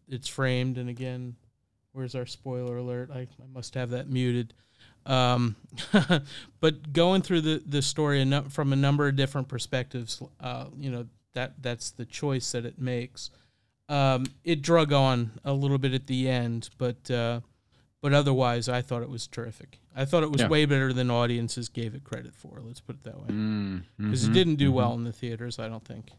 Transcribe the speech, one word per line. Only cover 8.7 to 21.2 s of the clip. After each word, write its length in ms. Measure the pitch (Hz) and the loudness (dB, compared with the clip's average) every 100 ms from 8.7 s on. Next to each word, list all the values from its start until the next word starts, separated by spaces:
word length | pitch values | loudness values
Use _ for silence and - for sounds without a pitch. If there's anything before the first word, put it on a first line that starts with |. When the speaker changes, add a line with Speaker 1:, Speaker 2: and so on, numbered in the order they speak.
Speaker 1:
a 40 | 139 | 4
number 320 | 139 147 143 | 4 4 2
of 80 | 139 | 2
different 320 | 135 139 123 | 0 -2 -6
perspectives, 720 | 123 - 131 120 123 117 - 135 _ | -6 -4 -4 -4 -8 -8 -10 -12 _
uh, 260 | 127 123 131 - | -10 -10 -10 -10
you 120 | 139 | -8
know, 160 | 123 117 _ _ | -8 -10 _ _
that, 200 | - 131 143 | -8 -8 -6
that's 280 | 127 120 - | -6 -6 -8
the 140 | - | -10
choice 480 | 117 - 147 131 - | -12 -4 -2 -2 -2
that 120 | 123 | -6
it 140 | 120 - | -6 -6
makes. 520 | 127 123 123 - - - _ _ _ _ - | -4 -4 -6 -10 -16 -16 _ _ _ _ -2
Um, 380 | 143 135 131 131 - | 2 4 4 0 -6
it 200 | 165 160 | -2 -2
drug 300 | 143 170 156 | 4 6 6
on 380 | 143 135 123 117 - | 6 4 4 0 -4
a 80 | 139 | -2
little 260 | 139 139 139 | 0 2 2
bit 160 | 135 | 0
at 140 | 131 139 | -2 -2
the 200 | 127 131 | -2 0
end, 420 | 127 120 117 - - | 0 0 -4 -6 -6
but, 320 | 123 120 - | -4 -4 -4
uh, 320 | 123 117 120 - _ _ _ _ _ | -2 0 -2 -8 _ _ _ _ _
but 120 | 143 | 4
otherwise, 560 | 143 143 131 123 120 117 | 4 6 4 4 2 0
I 140 | 123 | -2
thought 200 | 127 123 | -2 -6
it 60 | 120 | -6
was 200 | 120 - | -8 -10
terrific. 500 | - 117 - - - _ | -10 -12 -14 -20 -20 _
I 100 | - | -6
thought 200 | 135 170 | 0 2
it 60 | 156 | 2
was 100 | 143 | 2
Speaker 2:
Yeah. 60 | 120 | 4
Speaker 1:
way 160 | 151 147 | 4 4
better 260 | 139 135 | 4 2
than 160 | 127 123 | 2 2
audiences 600 | 120 | 2